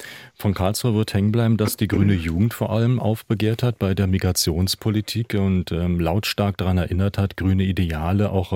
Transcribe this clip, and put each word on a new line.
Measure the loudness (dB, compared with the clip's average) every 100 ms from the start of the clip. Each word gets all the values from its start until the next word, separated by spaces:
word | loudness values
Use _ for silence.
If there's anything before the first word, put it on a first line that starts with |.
| -18 -18 -20 -4
Von | -2
Karlsruhe | 0 0 0 0 2
wird | 0
hängen | 0 2
bleiben, | 2 2 2
dass | 0 0
die | 0
grüne | 2 4
Jugend | 2 0 0 0
vor | 0 -2
allem | 0 2 2
aufbegehrt | 0 -2 -2 0 0 0
hat | -2 0
bei | 0
der | 2 2
Migrationspolitik | 2 0 0 0 0 0 -2 -2 -2 -2 -6 -4 0
und, | 2 0 0
ähm, | -2 -2 0
lautstark | 0 -2 -2 -2 -2 0
daran | 0 0
erinnert | 0 0 0 0
hat, | -2 -2
grüne | 0 2
Ideale | 0 0 -2 -2 0 0 0
auch | 0 -2